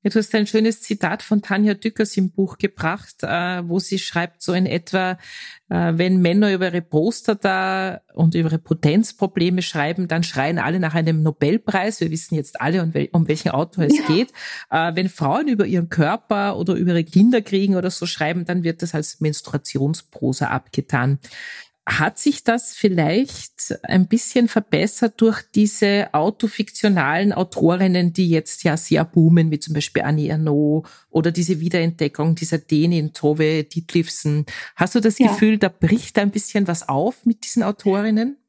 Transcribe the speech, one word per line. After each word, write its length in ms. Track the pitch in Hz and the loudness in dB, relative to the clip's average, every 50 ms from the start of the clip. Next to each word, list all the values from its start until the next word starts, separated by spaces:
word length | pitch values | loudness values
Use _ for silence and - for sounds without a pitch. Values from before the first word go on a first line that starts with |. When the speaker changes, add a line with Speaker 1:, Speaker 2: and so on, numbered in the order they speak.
| _ | _
Speaker 1:
Ja, 60 | 208 | 0
du 100 | - 220 | 0 0
hast 140 | 208 - - | 0 0 -2
ein 120 | 220 208 | -2 -2
schönes 340 | - - 220 220 226 220 - | 0 0 2 2 2 0 -2
Zitat 400 | - - 214 208 - 165 180 - | -6 -8 -4 -2 -2 -4 -4 -6
von 200 | - - 214 202 | -2 0 0 0
Tanja 320 | 202 - 202 196 208 214 202 | 0 0 0 2 2 2 0
Dückers 420 | 202 - 226 220 - 220 208 - | 0 -4 -6 -2 -2 -4 -2 0
im 160 | 202 190 180 | -2 -2 -2
Buch 280 | _ - 196 190 - _ | _ -4 -4 -4 -2 _
gebracht, 560 | - 190 _ - - 160 180 208 - - - _ - | -4 -4 _ -4 -4 -4 -4 -6 -12 -20 -12 _ -6
äh, 440 | - - 175 175 180 185 180 175 | -4 -4 -2 -2 -4 -6 -6 -6
wo 120 | 170 170 190 | -4 -4 -4
sie 200 | 180 - 196 185 | -2 -4 -6 -6
schreibt, 420 | - - - 175 175 170 _ _ | -6 -4 -4 -4 -4 -4 _ _
so 120 | - - 180 | -4 -2 0
in 120 | 180 185 | 0 0
etwa, 520 | - - 170 170 - 190 190 185 185 185 - - - - - - - - - _ _ | 0 -2 -4 -6 -4 -2 -2 -2 -2 -4 -8 -12 -20 -18 -18 -18 -18 -20 -20 _ _
äh, 240 | 175 170 170 170 165 | -2 -2 0 0 0
wenn 260 | 165 180 185 185 185 | 0 2 2 4 4
Männer 320 | 180 170 180 202 214 208 196 | 4 4 4 4 4 2 2
über 140 | 175 185 | 0 -2
ihre 140 | 180 170 175 | -2 -2 -4
Prostata 1160 | 170 _ - 151 160 220 226 - - - 214 208 - 202 190 190 190 190 190 190 190 190 180 - _ _ _ | -6 _ 0 2 2 2 -2 -2 -2 -2 -2 0 0 -2 0 0 -2 -2 -2 -2 -4 -6 -8 -10 _ _ _
und 220 | - 165 160 165 | 2 2 2 2
über 140 | 170 165 160 | 2 0 0
ihre 100 | 160 160 | -2 -4
Potenzprobleme 1040 | _ - 160 - - 147 151 208 226 - - _ 202 196 _ 185 170 180 180 180 | _ -2 -2 2 2 2 4 2 0 0 -4 _ -4 -4 _ 0 0 0 0 -2
schreiben, 460 | 165 - - 160 143 151 170 185 180 | -4 -4 -4 -2 -2 -2 -2 -4 -4
dann 160 | 165 160 165 165 | -2 0 -2 -2
schreien 360 | - - 135 135 151 170 - | -2 -2 -2 -2 0 -2 -2
alle 200 | - 143 165 185 | -2 -2 -2 -2
nach 160 | 170 160 151 | -2 0 0
einem 280 | 170 156 160 160 156 156 | 0 0 2 2 2 2
Nobelpreis. 760 | 160 151 _ 147 143 190 226 _ - 208 190 185 214 214 - | 0 0 _ 0 2 2 0 _ -2 -2 0 -2 -2 -2 -2
Wir 120 | 165 165 | -4 -4
wissen 240 | 156 165 - - 165 | -4 -6 -4 -4 -4
jetzt 260 | 156 - - - - | -4 -4 -6 -8 -4
alle, 220 | 123 147 170 190 170 | -2 0 0 0 0
um 100 | 160 160 | 0 -2
wel-, 160 | 147 143 - | -2 -4 0
um 160 | - 170 160 | 0 0 2
welchen 220 | - 156 160 - - | 2 -2 -2 -2 -2
Autor 360 | - 135 160 - - 185 160 | -2 -2 -4 -4 -2 -2 4
es 120 | 143 302 | 4 4
Speaker 2:
Ja. 80 | 147 302 | 4 4
Speaker 1:
geht. 260 | - 156 190 254 - _ - - - - - - _ | 2 2 2 0 -2 _ -18 -16 -14 -14 -16 -8 _
Äh, 260 | - 160 165 170 165 | -2 0 0 0 -2
wenn 140 | 180 180 190 | -2 -2 -2
Frauen 400 | - - 156 135 165 247 302 294 | -2 -2 -2 0 0 0 0 0
über 160 | 247 208 202 | 0 0 0
ihren 240 | - 185 175 170 165 | 0 0 -2 -2 -2
Körper 680 | - 165 151 151 196 - _ _ 214 202 202 202 - | 0 0 2 2 0 -4 _ _ -2 -2 0 -2 -2
oder 180 | - 175 180 185 | -2 -2 -2 0
über 160 | - 180 180 | 0 0 2
ihre 120 | 170 170 165 | 2 0 -2
Kinder 380 | - - 190 202 240 254 226 | 2 4 6 6 6 6 2
kriegen 340 | 208 - 196 196 196 196 190 | 0 0 -2 0 2 2 0
oder 140 | 185 180 185 | 0 0 -4
so 160 | 175 - 175 | -4 -4 -8
schreiben, 400 | 170 - - 156 151 170 180 175 | -8 -4 -4 -4 -2 -2 -4 -4
dann 180 | - 180 180 170 | -2 -2 -2 0
wird 180 | 165 165 165 175 | -2 -2 -4 -6
das 120 | 165 - | -4 -4
als 240 | 156 - - - _ | -6 -6 -6 -6 _
Menstruationsprosa 1300 | 156 151 151 - - - - 143 _ - - 135 135 147 160 - - _ _ - - 127 131 - 135 | -2 -2 -2 -4 -8 -6 -6 -6 _ -4 -4 -2 0 0 -2 -4 -8 _ _ -4 -4 -2 -2 -2 -2
abgetan. 720 | 120 - 131 _ _ - - 143 - - 127 123 135 143 135 - - - - - - - - - _ _ _ _ - | -2 -2 -4 _ _ -6 -6 -4 -2 -2 0 2 2 0 -2 -4 -16 -18 -18 -16 -16 -18 -18 -20 _ _ _ _ -4
Hat 300 | - - 156 185 - - | -2 0 0 -2 -2 0
sich 240 | - 294 285 - _ | -2 -2 -2 0 _
das 320 | - 226 247 - - - | 0 0 0 -2 -8 -6
vielleicht 1040 | - - 202 185 175 156 151 170 220 269 285 - - - - _ - - - - - - | 0 0 2 2 2 2 2 2 0 0 -2 -6 -16 -16 -18 _ -12 -10 -8 -8 -10 -6
ein 260 | - - 190 185 - | 0 2 2 4 4
bisschen 400 | 220 240 - - - 247 240 233 | 2 0 0 0 2 2 2 2
verbessert 720 | - 220 208 _ - 151 - 214 - - 247 220 _ - | 0 -2 -2 _ -2 0 0 -2 0 0 -2 -2 _ 2
durch 200 | 226 220 214 - - _ - | 2 2 2 0 -8 _ 2
diese 540 | 202 214 208 - - 214 202 202 202 196 - | 2 2 2 2 0 2 2 2 0 0 0
autofiktionalen 1200 | - 151 156 202 - _ - 208 - - 214 - - - - 208 196 175 139 139 156 170 196 208 | 0 0 0 0 0 _ -4 -4 -2 -4 -6 -6 -4 -2 0 2 2 2 2 0 0 2 2 0
Autorinnen, 800 | - - 185 175 - - - 165 175 180 190 190 180 180 175 175 | 0 0 -2 -4 -2 0 2 2 4 4 2 2 4 4 2 2
die 180 | 165 - 185 170 | 2 0 2 2
jetzt 360 | 165 156 156 - - - - | 2 0 0 -4 -12 -2 0
ja 100 | 175 147 | 0 0
sehr 300 | 165 - - 170 156 160 | 0 0 0 2 2 0
boomen, 460 | - - 175 160 165 170 170 160 160 | 2 4 6 6 8 6 6 4 2
wie 80 | 151 147 | 0 -4
zum 140 | - 160 156 | -4 -4 -4
Beispiel 300 | 151 147 - _ - - | -4 -4 -2 _ -4 -2
Annie 240 | - 151 151 147 | 0 0 0 0
Ernaux 580 | - 156 156 156 156 143 147 151 147 151 156 160 - - - _ _ | -2 -2 -2 0 0 2 2 2 2 0 0 -2 -6 -20 -20 _ _
oder 220 | - 160 156 170 | -2 0 0 0
diese 300 | 165 175 175 165 185 151 | -2 -2 -2 -2 -2 -2
Wiederentdeckung 720 | 165 175 - 180 165 165 165 - 160 143 - - 151 165 165 | -2 -2 0 0 0 0 -2 -2 -4 -4 -2 -2 0 0 0
dieser 220 | - 160 - 165 | 0 -2 -4 -4
Dänin 560 | 156 - - 156 147 156 170 175 165 151 151 _ | -4 -2 0 2 2 2 2 2 0 -2 -4 _
Tove 500 | - - 147 151 156 156 151 160 160 151 | 0 0 0 2 2 2 2 2 0 -4
Ditlevsen? 840 | 147 - 170 165 - - 170 160 - - - - 151 147 151 147 - - - - - _ | _ -8 -8 -8 -2 -2 -2 0 0 -6 -4 -2 0 0 0 -2 -4 -10 -16 -16 -16 _
Hast 200 | - 180 160 - | -2 -2 0 2
du 40 | 247 | 2
das 180 | 208 226 208 | 2 2 4
Speaker 2:
Ja. 100 | - 254 | 4 4
Speaker 1:
Gefühl, 320 | 220 202 - 220 214 220 214 | 2 4 4 4 4 4 4
da 100 | 202 185 | 2 0
bricht 500 | - _ - 165 - 120 - - _ 214 | 0 _ 2 2 2 0 0 -2 _ 0
ein 120 | 202 202 | 0 0
bisschen 360 | 202 214 - - - 208 202 | -2 -2 -8 -2 -2 0 0
was 220 | 180 170 165 - - | 0 -2 -4 -4 -2
auf 360 | 139 135 165 233 254 - _ | -2 0 0 -2 -4 -2 _
mit 200 | 233 220 _ - | -2 -2 _ -6
diesen 180 | - - 233 196 | -4 -2 0 0
Autorinnen? 720 | 196 208 - - 202 190 202 202 220 214 214 233 262 277 _ _ | 0 -4 -2 0 0 0 2 0 0 0 0 0 -2 -6 _ _